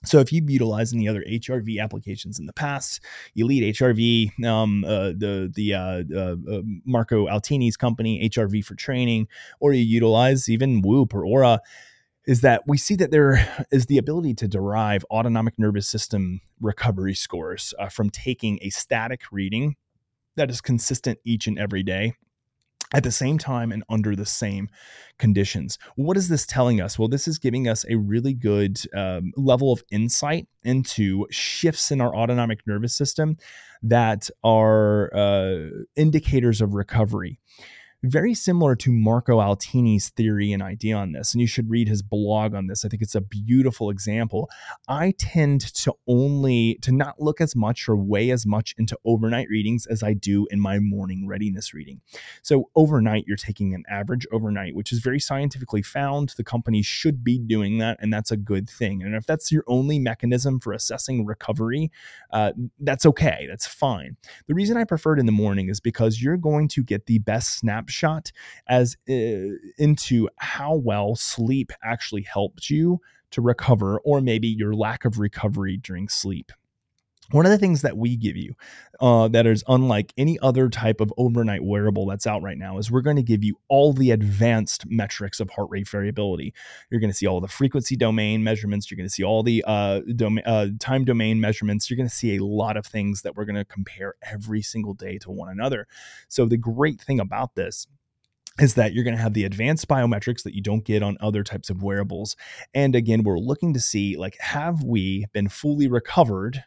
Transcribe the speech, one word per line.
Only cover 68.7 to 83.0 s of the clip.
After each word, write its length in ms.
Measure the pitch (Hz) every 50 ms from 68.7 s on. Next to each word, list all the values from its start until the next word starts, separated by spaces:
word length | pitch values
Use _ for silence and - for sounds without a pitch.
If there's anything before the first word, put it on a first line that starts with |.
| 123 127 123 120 - _ _ -
uh, 460 | 135 127 110 117 110 98 92 98 101 - - - - _
into 520 | 147 147 151 - - - 127 120 110 - _
how 400 | _ - - - - 139 147 160
well 400 | 160 131 117 104 104 101 101 113
sleep 560 | 117 - - - - 113 113 131 135 127 - - -
actually 400 | - 113 113 107 - - - 104
helped 480 | 101 - - 101 101 95 _ - - -
you 300 | 147 151 160 170 180 175 _ _ _ _ _ _
to 100 | - -
recover, 580 | 120 120 120 - - - 127 104 107 98 101 110
or 200 | - 147 147 143
maybe 280 | 135 127 113 110 110 117
your 260 | 110 107 104 104 107
lack 300 | 107 107 107 113 120 -
of 120 | 123 107 117
recovery 580 | 104 104 - - - 107 101 98 98 95 95 98
during 320 | - - 92 87 95 107
sleep. 420 | - - - 98 98 78 64 _ - _ _ _ _ _ _ _ _ _ _ _ _ _ _ _
One 140 | - 143 160
of 60 | 185
the 60 | 208 208
things 240 | 202 190 175 143
that 160 | 135 135 92 104
we 180 | 113 120 123
give 220 | 117 113 101 - -
you, 180 | - - - _ - - - - - _ _ -
uh, 260 | - 123 120 113 113 110
that 180 | 113 113 117
is 160 | 117 110 107 - -
unlike 460 | 131 127 131 131 117 104 104 - -
any 240 | - 151 151 165 -
other 300 | - 135 123 131 131 127
type 320 | 110 - 113 113 113 110
of 100 | 110 104 - -
overnight 440 | 123 123 117 120 117 110 101 95
wearable 440 | 65 95 101 104 104 107 104 107 101
that's 200 | 98 95 101 -
out 160 | 117 107 101
right 160 | 82 98 87 67
now 200 | 87 95 95 95
is 120 | 107 110
we're 120 | 117 127